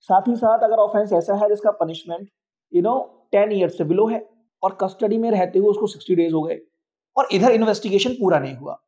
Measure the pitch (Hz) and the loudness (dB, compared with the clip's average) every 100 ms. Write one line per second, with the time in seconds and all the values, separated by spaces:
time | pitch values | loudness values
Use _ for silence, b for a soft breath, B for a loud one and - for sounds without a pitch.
0 | - 190 202 233 233 226 220 226 208 208 | 2 0 2 0 2 2 2 2 2 0
1 | 208 180 170 196 208 208 208 202 165 165 | 0 -2 0 0 0 0 0 -2 -6 -6
2 | - 170 202 _ _ _ _ 175 190 262 | -12 -12 -12 _ _ _ _ 0 0 -2
3 | - _ _ 202 208 202 175 - 156 185 | -4 _ _ 0 2 0 -2 -2 -2 2
4 | 220 226 - _ _ _ 190 190 202 - | 2 0 -8 _ _ _ -6 -4 -6 -2
5 | 214 226 226 214 180 185 208 208 208 - | -2 0 0 0 0 2 2 2 -4 -6
6 | - 180 165 160 156 165 - _ _ _ | -2 0 2 0 -4 -8 -12 _ _ _
7 | _ - 262 196 233 226 220 208 214 196 | _ -2 0 2 4 4 2 0 0 0
8 | 233 247 190 156 135 131 131 - | 0 -2 0 0 -2 -10 -14 -16